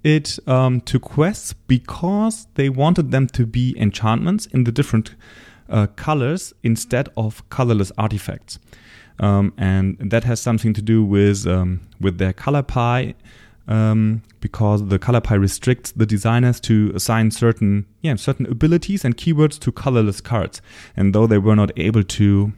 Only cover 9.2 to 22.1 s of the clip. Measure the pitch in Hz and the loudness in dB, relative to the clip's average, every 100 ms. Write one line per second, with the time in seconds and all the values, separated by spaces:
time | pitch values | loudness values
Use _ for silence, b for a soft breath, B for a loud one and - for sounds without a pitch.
9.2 | 101 101 101 - 95 95 95 87 98 113 | 2 2 0 0 0 0 0 -2 -2 -2
10.2 | 120 113 123 113 113 101 107 113 104 101 | 0 -2 -2 0 0 -2 0 2 2 2
11.2 | 101 98 85 92 90 90 - - 95 87 | 2 2 -2 0 -2 -4 -10 -6 -4 -2
12.2 | 95 92 - 143 135 127 120 123 - - | -4 -4 -2 -2 -2 -2 0 -2 -4 -10
13.2 | b b b b - 110 110 110 110 110 | b b b b -2 0 2 2 0 -2
14.2 | _ _ - - 107 104 101 95 - 120 | _ _ -10 -2 0 0 0 -2 0 0
15.2 | - 104 98 - - 123 - - 110 104 | 2 2 2 0 -2 -2 -4 -2 0 0
16.2 | 113 120 123 117 - 110 104 - - 113 | 0 2 2 0 2 2 2 -2 -2 2
17.2 | 110 - 117 110 104 101 98 _ - 117 | 0 2 0 2 0 0 -4 _ -4 -2
18.2 | - 135 113 120 156 170 - 196 123 120 | -4 -4 -4 0 2 2 0 -2 -2 -2
19.2 | 170 151 151 - - - 139 123 107 95 | 0 2 2 0 -6 -4 0 2 2 -2
20.2 | - 117 - - B B B - 98 104 | -4 -4 -4 -8 B B B 0 2 4
21.2 | 113 104 104 107 101 - 90 110 95 | 4 4 4 4 2 0 0 2 0